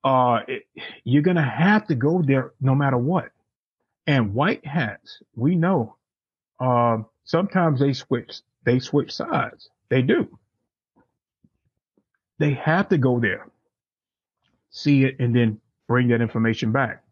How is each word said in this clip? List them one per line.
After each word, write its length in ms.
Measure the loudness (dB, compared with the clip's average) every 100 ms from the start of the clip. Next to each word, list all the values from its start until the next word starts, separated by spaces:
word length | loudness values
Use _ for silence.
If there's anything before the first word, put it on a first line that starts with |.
uh, 360 | 2 2 2 0 -4
it, 160 | -12 _ -20 -20 -14
you're 180 | 0 2
gonna 200 | 2 0
have 440 | 0 0 2 2 0
to 80 |
go 280 | -2 0 0
there 300 | 2 0 -2 _
no 140 | 0
matter 240 | 2 2 0
what. 320 | 0 -2 -4 _ _ _ _ _ _ _ 0
And 280 | 0 0
white 300 | 0 -2 -2 -6
hats, 540 | -6 -6 -8 -20 -20 _
we 200 | -4 0 0
know, 400 | 0 0 -4 _ _ _ _ _ _ _
um, 460 | 0 2 2 0 -6 _
sometimes 560 | -4 -2 0 0 0 2
they 120 | 0
switch, 480 | -2 -4 -4 -4 -20 _ _
they 140 | 0 0
switch 340 | 0 -2 -2
sides. 580 | -10 -6 -4 -4 -10 -20 _ _
They 140 | -2
do. 360 | 2 0 -2 -10 _ _ _ _ _ _ _ _ _ _ _ _ _ _ _ _ _ _ _ -4
They 160 | -2
have 340 | -2 -2 -2 0
to 100 | 0
go 220 | 2 0
there, 260 | -2 -4 -12 _ _ _ _ _ _ _ _ _ _ _ _
see 340 | -6 2 4
it, 120 | 2 0
and 140 | 0
then 260 | 2 2 -2 _ _ -2
bring 220 | 0 2
that 120 | 2
information 520 | 0 0 -2 -2 -2
back. 300 | -2 -2 -6 _